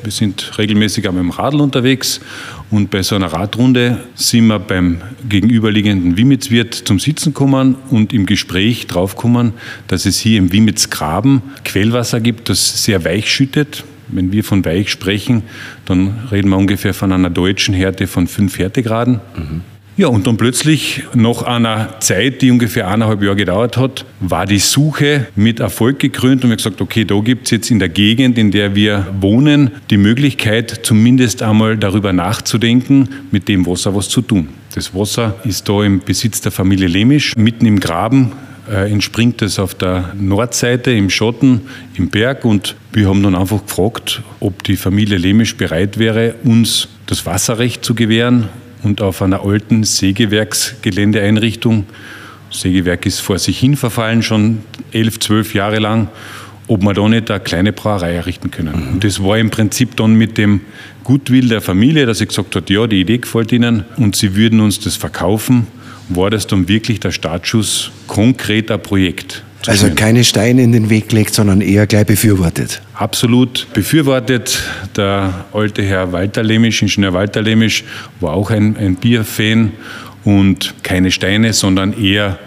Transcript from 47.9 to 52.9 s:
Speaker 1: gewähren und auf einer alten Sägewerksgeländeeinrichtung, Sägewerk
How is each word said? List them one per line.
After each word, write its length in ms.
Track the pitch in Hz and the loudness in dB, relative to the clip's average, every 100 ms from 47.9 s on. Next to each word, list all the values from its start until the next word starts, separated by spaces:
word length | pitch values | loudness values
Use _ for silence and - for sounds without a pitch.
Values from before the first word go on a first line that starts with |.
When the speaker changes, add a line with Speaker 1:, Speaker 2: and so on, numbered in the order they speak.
Speaker 1:
gewähren 540 | 113 110 113 120 123 107 - - - | -2 2 2 4 2 0 -8 -20 -6
und 160 | 104 101 | -2 0
auf 220 | 98 90 | -2 0
einer 220 | 98 95 98 | -2 0 0
alten 380 | 104 - 113 107 - 95 98 110 104 107 - - - | -2 2 0 2 0 0 2 2 2 0 -4 -6 -4
Sägewerksgeländeeinrichtung, 1040 | 117 95 104 107 101 110 110 98 120 110 98 - - - - - - | -4 0 2 2 2 2 0 -2 0 0 -2 -12 -20 -20 -20 -20 -14
Sägewerk 560 | - 92 92 87 | -6 0 0 0